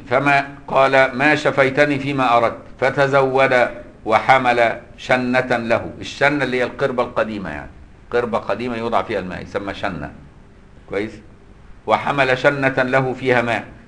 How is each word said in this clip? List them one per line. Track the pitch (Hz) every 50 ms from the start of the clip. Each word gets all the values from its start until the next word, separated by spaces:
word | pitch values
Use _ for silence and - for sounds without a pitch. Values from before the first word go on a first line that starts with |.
| - -
فما | 120 135 143 143 143 139 139 139 143 - - -
قال: | - 135 135 135 135 135 135 127 123 123
"ما | 143 151 151
شفيتني | 143 - 147 135 143 135 131 131 147 147 143 143 127
فيما | 135 139 143 135 127 120 120 120
أردت." | 117 107 - - - - - -
فتزود | 127 135 131 147 139 135 135 139 135 131 131 135 135 131 127 123 117 113 - - - - - - -
وحمل | 107 110 110 - 139 131 131 127 123 120 120 117 113 101 - - - - -
شنة | - - 131 127 123 123 123 127 127 127 123 117
له. | 113 113 117 104 90 85 82 87
الشنة | 98 - - - 139 143 147 147 135
اللي | 123 123 127
هي | 120
القربة | 113 - - 143 131 123 123 120
القديمة، | 120 - 113 110 110 110 101 92 80
يعني | 76 73 67 - - - - - - - - -
قربة | - 117 - 113 110 107
قديمة | - - 101 104 120 123 120 113
يوضع | 113 117 113 98
فيها | 95 104 110 98
الماء | 92 90 87 85
يسمى | 87 85 - 101 101 98 95
شنة. | - - 98 90 76 71 - - - - - - - - - - - - - - - - -
كويس؟ | 95 98 107 113 - - - - - - - - - - - - - - - 104
وحمل | 110 101 - 151 147 143 131 131 127 127
شنة | - 143 143 139 135 135 135 139 127
له | 123 131 135 131 131 123
فيها | - 127 127 123 123
ماء | 120 120 113 101 87 - - - -